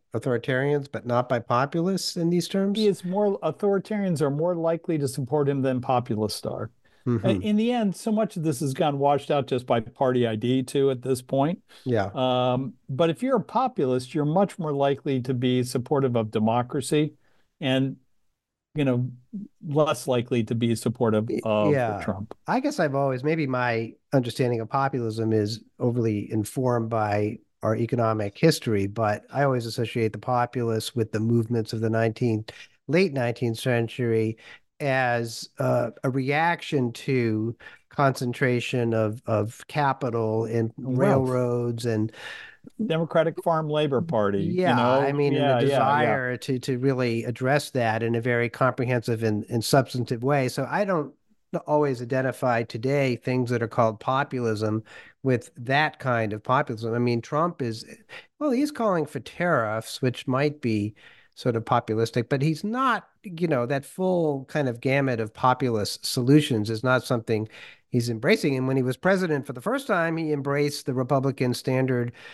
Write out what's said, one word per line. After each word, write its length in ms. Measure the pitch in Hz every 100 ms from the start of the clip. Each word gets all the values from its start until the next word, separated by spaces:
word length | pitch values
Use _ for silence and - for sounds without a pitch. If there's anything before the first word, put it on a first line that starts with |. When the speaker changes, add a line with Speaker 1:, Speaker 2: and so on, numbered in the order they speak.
| _
Speaker 1:
authoritarians, 720 | 117 135 120 - 127 143 147 135
but 160 | 110 120
not 220 | 120 127
by 100 | 120
populists 800 | - 120 139 170 175 185 - 185
in 140 | 170
these 180 | 175 170
terms? 300 | 196 196 202
Speaker 2:
He 80 | 214
is 180 | 185
more, 340 | 175 190 208 196
authoritarians 800 | 160 - 208 196 - 214 196 147
are 100 | 147
more 240 | 143 170
likely 440 | 175 165 165 - 156
to 100 | 139
support 400 | 147 127 151 139
him 140 | 139
than 180 | 131 127
populists 640 | 123 123 120 107 107 -
are. 260 | - - 110 - _ _ 127
Speaker 1:
Mm-hmm. 200 | 117 165
Speaker 2:
Uh, 40 | 98
in 160 | 208 208
the 160 | 233
end, 240 | 247 208 -
so 140 | 233
much 240 | 214 220 175
of 60 |
this 180 | 156 131
has 140 | 147
gone 240 | 135 156 143
washed 320 | 139 143 139
out 160 | 147 123
just 200 | 127 127
by 140 | 120
party 460 | 110 - 131 127 117
I 100 | 107
D, 260 | 120 131
too, 280 | 131 143 139
at 100 | 127
this 220 | 131 127
point. 400 | 127 135 143 185 _ - 131
Speaker 1:
Yeah. 240 | 113 98
Speaker 2:
Um, 600 | 131 127 127 127 127 135 - -
but 200 | 131 165
if 140 | 156
you're 140 | 254 254
a 40 |
populist, 760 | - 226 262 247 131 127 127
you're 120 | 156 147
much 320 | 175 196 -
more 140 | 156
likely 480 | 139 139 139 147 131
to 100 | 123
be 300 | 127 127 127
supportive 540 | 123 131 120 143 135 120
of 140 | 110
democracy 840 | 110 110 120 123 147 - 151 151 - _ _ _ _
and, 340 | 139 135 135 131 _ _ _ _ _ _ _
you 100 | 151
know, 260 | 135 123 123 - _ 202 202 _ 160
less 400 | 147 151 - -
likely 380 | 123 123 123
to 100 | 107
be 200 | 113 117
supportive 560 | 113 120 117 113 107 113
Speaker 1:
Y-, 100 | 104
Speaker 2:
of 280 | 110 107 104
Speaker 1:
yeah. 260 | 139 117 101
Speaker 2:
Trump. 300 | 85 95 107 - -
Speaker 1:
I 140 | 220
guess 180 | 277 -
I've 160 | 156
always, 300 | 139 139 127
maybe 220 | 143 160 139
my 480 | 127 123 113 113 - _
understanding 480 | 139 120 - 123 117
of 80 | 113
populism 640 | 139 135 135 117 110 110
is 320 | 110 104 113 - -
overly 520 | 123 120 113 104 -
informed 600 | 110 101 - 127 120 113
by 480 | 113 107 104 104 117 _ _
our 120 | 110
economic 600 | 113 117 120 113 110 101 -
history, 500 | 165 147 123 104 98
but 380 | 104 107 104 -
I 120 | 131
always 200 | 143 127
associate 480 | 117 117 113 120 113
the 60 | 110
populace 760 | - 123 123 127 117 110 -
with 160 | 120 110
the 100 | 107
movements 520 | 113 117 113 117 110
of 80 | 110
the 80 | 110
nineteenth, 640 | 113 113 110 123 110 110 - - _ -
late 280 | 160 190
nineteenth 440 | 135 120 120 120 110
century 800 | 131 120 113 - 120 113 110 113 - - _ -
as, 680 | 143 131 123 120 117 110 - -
uh, 320 | 127 123 120 -
a 60 | 139
reaction 840 | 135 131 147 165 165 - 147 123
to 640 | 117 - 131 117 107 110 117 - - _
concentration 1040 | - 139 131 123 120 131 123 - 127 117
of, 260 | 110 110 113 -
of 400 | 107 107 - -
capital 800 | 151 139 131 131 117 110 110
in 280 | 110 117 113 -
Speaker 2:
Wealth. 220 | 123 127
Speaker 1:
railroads 840 | - 135 127 127 123 120 120 117
and 280 | 117 110 107 - - - - - - - 208
Speaker 2:
Democratic 520 | 160 165 165 160 156
Farm 300 | 175 160 156
Labor 320 | 151 151 131
Party, 580 | 165 117 101 98 170 180
you 100 | 180
Speaker 1:
Yeah, 0 |
Speaker 2:
know? 340 | 131 120 135 139
Speaker 1:
I 40 |
mean, 240 | 143 143 131
and 120 | 135
Speaker 2:
Yeah, 0 |
Speaker 1:
the 60 | 123
Speaker 2:
yeah, 320 | 135 135 131
yeah. 260 | 147 151 120
Speaker 1:
desire 180 | 127 123
to, 220 | - 127
to 180 | 135 123
really 460 | 135 127 123 113
address 460 | 117 117 127 143 -
that 320 | 127 113 110
in 120 | 117
a 60 | 117
very 280 | 123 120 117
comprehensive 760 | - 131 120 123 123 117 113
and, 200 | 113 104 -
and 160 | 120
substantive 580 | - 143 123 127 117 120
way. 260 | 131 147 131
So 180 | 147 127
I 140 | 160
don't 280 | 202 175 147 - _ _ _ 180 -
always 340 | 151 147 123
identify 600 | 120 131 131 - 127 117
today 540 | 120 117 131 143 135 117
things 340 | - 127 120
that 120 | 123
are 60 | 113
called 300 | - 110 104
populism 840 | - 131 143 127 117 104 107 107 - - - _
with 260 | 131 123 - -
that 420 | 120 139 151 -
kind 340 | 135 120 110
of 100 | 104
populism. 500 | - 131 147 110 113
I 40 | 117
mean, 200 | 120 117
Trump 420 | - 147 170 165
is, 220 | 123 113 - - _ - - -
well, 120 | 294
he's 180 | 247 294
calling 360 | 294 220 180 143
for 120 | -
tariffs, 800 | - - 175 143 110 107 - -
which 240 | 127 123 -
might 320 | 127 147 147
be 340 | 120 107 104 - - - _
sort 220 | - 127 113
of 80 |
populistic, 640 | - 123 - 110 113 127 113
but 140 | 139
he's 200 | 151 151
not, 440 | 208 247 269 214 - _
you 260 | 214 165 175
know, 160 | 135 120
that 180 | 139 135
full 580 | - 185 175 160 139 131
kind 220 | 156 131
of 120 | 117
gamut 400 | 135 139 135 117
of 120 | 110
populist 720 | - 127 127 127 110 98 -
solutions 640 | - - 123 151 147 113 104
is 140 | 110
not 200 | 131 127
something 440 | - 123 110 110 110 - - - _
he's 200 | 123 120
embracing. 460 | 113 131 220 160 131
And 100 | 127
when 80 | 135
he 60 |
was 140 | 127 123
president 500 | 180 190 180 143 120
for 60 |
the 80 | 123
first 260 | 196 269 269
time, 300 | 185 165 160
he 160 | 156
embraced 520 | 147 139 143 147 147 -
the 80 |
Republican 600 | 127 127 139 135 123 123
standard, 580 | 123 - 131 131 123 120 - -